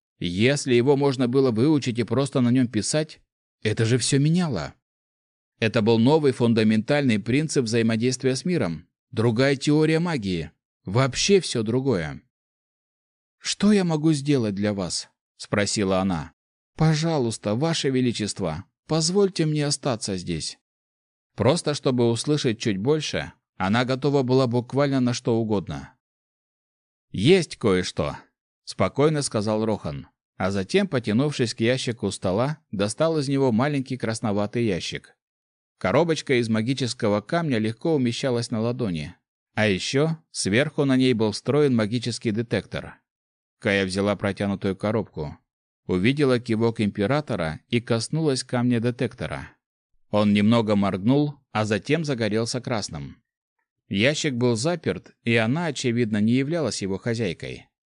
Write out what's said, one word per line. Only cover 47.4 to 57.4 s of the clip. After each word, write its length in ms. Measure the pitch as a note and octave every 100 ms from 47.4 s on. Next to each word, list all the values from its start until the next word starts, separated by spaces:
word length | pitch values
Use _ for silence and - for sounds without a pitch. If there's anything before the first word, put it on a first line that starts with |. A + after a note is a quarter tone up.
| D#2+ D#2 _
и 120 | A#2+
коснулась 600 | A2+ A#2 A2 D3+ D#3 C3
камня 360 | - B2+ A#2+ A#2+
детектора. 680 | A#2+ A#2+ B2 - D#2 C#2 D#2 _ _ _ _ _ _
Он 240 | G#2 G#2
немного 420 | G#2 G#2 A#2 G#2+ G#2
моргнул, 640 | G2 F#2+ G2+ C#3 D3 C#3+ _
а 140 | G#2+ G#2+
затем 400 | G#2+ - D#3 D3+
загорелся 560 | B2 A2 G#2+ A2+ B2+
красным. 600 | A#2 A#2 - D2+ C#2 - _ _ _ _ _ _ -
Ящик 480 | G2 A#2 D3+ D#3 B2
был 200 | B2 A2+
заперт, 600 | D3 F3 - F2 - _
и 120 | - A#2
она, 320 | A2+ D3 F3
очевидно, 540 | C3+ C3 A#2 A2+ G#2+
не 120 | G#2+
являлась 480 | B2 C3+ E3+ C3+ -
его 160 | G2 F#2+
хозяйкой. 720 | B2 A2+ G#2 D#2